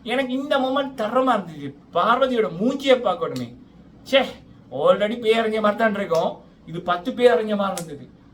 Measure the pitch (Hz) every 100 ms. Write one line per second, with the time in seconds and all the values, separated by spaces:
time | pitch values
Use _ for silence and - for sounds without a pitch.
0 | - 247 254 262 285 277 262 269 269 -
1 | 214 247 262 220 170 151 143 - - 170
2 | 190 254 269 247 196 165 233 277 269 247
3 | 220 170 156 127 117 - - - - -
4 | - 269 226 - - - - 127 160 190
5 | 208 233 220 226 220 214 208 202 226 202
6 | 170 165 196 - - - - 165 175 175
7 | 254 214 240 226 214 208 196 180 160 143
8 | 123 - -